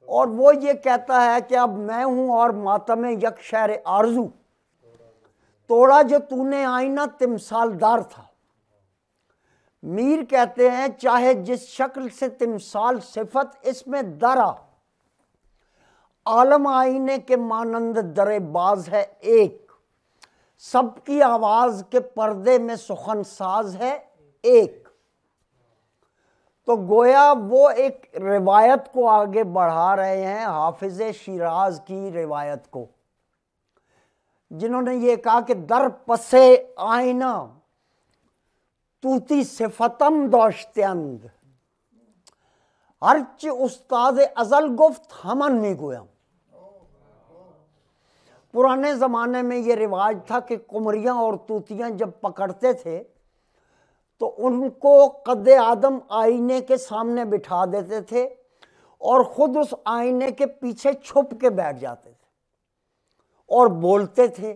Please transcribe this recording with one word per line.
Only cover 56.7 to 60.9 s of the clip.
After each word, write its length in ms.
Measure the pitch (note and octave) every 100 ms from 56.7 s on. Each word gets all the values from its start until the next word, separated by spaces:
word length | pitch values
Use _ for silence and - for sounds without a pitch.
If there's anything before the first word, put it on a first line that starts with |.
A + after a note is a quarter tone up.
| C4
सामने 460 | B3+ G#3+ A3+ A#3+ A#3
बिठा 400 | G3+ G#3 F3+ F#3
देते 360 | G3+ F3+ G#3+
थे 220 | - A#3 B3+ - _ _ _ _ _ _
और 220 | - C4 B3+
ख़ुद 300 | - D4 C4
उस 160 | D4 C4 -
आईने 440 | A#3 A#3+ B3+ C4
के 140 | - C#4
पीछे 460 | C#4 B3 A3+ C#4